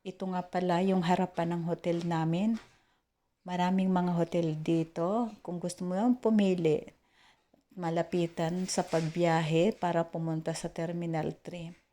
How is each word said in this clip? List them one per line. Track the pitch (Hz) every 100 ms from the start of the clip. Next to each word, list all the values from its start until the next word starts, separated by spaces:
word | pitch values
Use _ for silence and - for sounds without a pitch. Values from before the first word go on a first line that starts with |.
Ito | 196 185 190
nga | 180
pala | 180 180 180 175
yung | 190 185
harapan | 170 180 185 - 165
ng | 170 165
hotel | 170 175 170 170
namin. | 165 160 170 214 226 - _ _ _ _ _ _ _
Maraming | 185 180 180 190 190
mga | 185 180 170
hotel | 165 175 165 156
dito. | 156 165 160 - 170 214 233 214
Kung | - 175
gusto | 175 -
mo | 180
yung | 180 240 247
pumili, | 220 220 196 180 165 151 - _ _ _ _ _ _ _ _ -
malapitan | 170 170 165 180 170 - 165 180
sa | 185 -
pagbiyahe | 180 160 160 175 170 165 156 160 185 226
para | 180 165 165
pumunta | 170 165 160 160 160
sa | 165
Terminal | - 165 170 170 165 156 160
three. | - 175 165 175 _